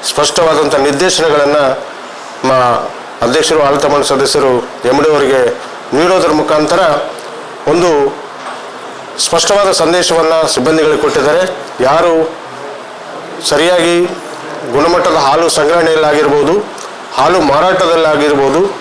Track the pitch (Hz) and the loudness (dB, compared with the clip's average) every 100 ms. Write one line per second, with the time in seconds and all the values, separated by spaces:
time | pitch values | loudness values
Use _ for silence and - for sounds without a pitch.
0 | - - 147 - 165 151 156 147 143 139 | -4 -2 0 2 2 2 2 2 0 2
1 | 185 175 160 147 143 147 135 135 - - | 0 2 2 2 2 2 0 -2 -8 -14
2 | - - - - 131 131 123 113 - - | -16 -16 -16 -6 0 2 2 0 -4 -10
3 | - - 117 139 - 160 143 143 147 143 | -16 -4 0 0 2 2 2 2 2 0
4 | 135 135 139 147 139 123 123 - 120 139 | 0 0 2 2 2 0 -2 -4 0 2
5 | 156 147 135 131 120 120 - - - 131 | 2 2 2 2 2 -2 -10 -14 -4 0
6 | 175 190 175 156 151 151 151 175 170 147 | 2 2 2 0 0 0 2 2 2 0
7 | - - - - - - - 165 180 147 | -4 -10 -14 -14 -14 -6 -2 2 2 2
8 | 139 - - - - - - - - - | 0 -2 -14 -14 -14 -14 -14 -16 -16 -16
9 | - - - 165 151 202 196 180 160 180 | -16 -8 -2 0 2 2 2 2 2 2
10 | 170 165 160 160 156 - 131 160 156 151 | 2 2 2 2 0 0 0 2 2 2
11 | 147 135 139 160 185 - - - 127 156 | 0 0 2 2 0 -4 -12 -2 2 2
12 | 175 165 156 - - - - - - - | 2 2 0 -6 -14 -14 -14 -14 -16 -16
13 | - - - - - 147 170 180 170 170 | -14 -14 -14 -8 -2 2 2 2 2 2
14 | 175 180 - - - - 123 127 165 175 | 0 -4 -14 -14 -14 -12 -4 0 2 2
15 | 180 160 139 156 165 160 151 170 165 160 | 2 2 2 2 2 2 2 2 2 2
16 | 151 147 143 147 143 196 208 - - - | 2 2 2 2 2 0 -2 -12 -14 -16
17 | - - 147 180 151 143 180 180 175 165 | -10 0 2 2 2 2 2 2 2 2
18 | 160 147 147 143 135 151 196 - | 2 2 2 2 2 2 0 -4